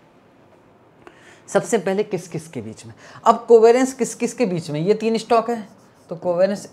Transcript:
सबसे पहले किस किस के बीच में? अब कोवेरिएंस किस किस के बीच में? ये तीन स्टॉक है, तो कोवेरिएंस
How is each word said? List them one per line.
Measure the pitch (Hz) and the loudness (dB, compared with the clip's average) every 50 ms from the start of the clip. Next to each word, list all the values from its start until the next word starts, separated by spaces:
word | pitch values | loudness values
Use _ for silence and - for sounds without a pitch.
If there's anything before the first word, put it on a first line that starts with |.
| _ _ _ _ _ _ _ _ _ _ _ _ _ _ _ _ _ _ _ _ - - - - - - - - _ - | _ _ _ _ _ _ _ _ _ _ _ _ _ _ _ _ _ _ _ _ -20 -20 -20 -20 -20 -20 -20 -20 _ -4
सबसे | - 196 - - 240 214 | -2 -2 -2 0 -2 -2
पहले | 160 190 190 202 208 | -2 -2 -2 -2 -4
किस | 208 190 170 - - | -4 -6 -8 -8 -8
किस | - 156 - - | -12 -12 -12 -12
के | - 127 | -12 -12
बीच | 104 110 107 - - | -12 -12 -14 -16 -18
में? | 117 - - - - - - - | -20 -20 -20 -20 -20 -12 0 2
अब | 220 226 226 - - | 2 2 2 4 6
कोवेरिएंस | 233 226 220 233 233 254 262 262 262 | 6 8 8 8 6 6 2 -2 -2
किस | - 233 - - | -4 -6 -6 -6
किस | - 240 233 - | -6 -6 -6 -4
के | - 247 | -2 -4
बीच | 185 180 160 - - | -2 -2 -4 -6 -6
में? | 143 151 | -6 -2
ये | 165 196 208 | 0 0 0
तीन | 214 220 226 226 220 | 0 0 -2 -2 -2
स्टॉक | 220 - 240 226 220 240 | 0 0 0 0 0 -2
है, | 233 220 196 - - - - _ _ _ _ - | -6 -8 -10 -14 -20 -20 -20 _ _ _ _ -16
तो | 175 | -12
कोवेरिएंस | 165 - 180 175 175 190 190 208 196 - - | -8 -4 -2 0 2 0 0 0 -4 -10 -14